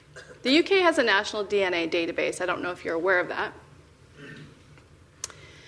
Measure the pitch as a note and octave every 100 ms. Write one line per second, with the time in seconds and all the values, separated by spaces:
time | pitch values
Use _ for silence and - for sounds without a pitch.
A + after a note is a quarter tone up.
0 | _ - - - B3 D4+ E4 F#4+ F4 D#4
1 | A#3 G3 G#3 G#3+ G3+ G3+ F#3+ F3 E3 F3
2 | E3 E3 D3+ E3 F3+ E3+ F3 F3+ F3 E3
3 | F3+ F3+ F3 - G3 - - - - _
4 | - - - - - - - - - -
5 | - _ - - - -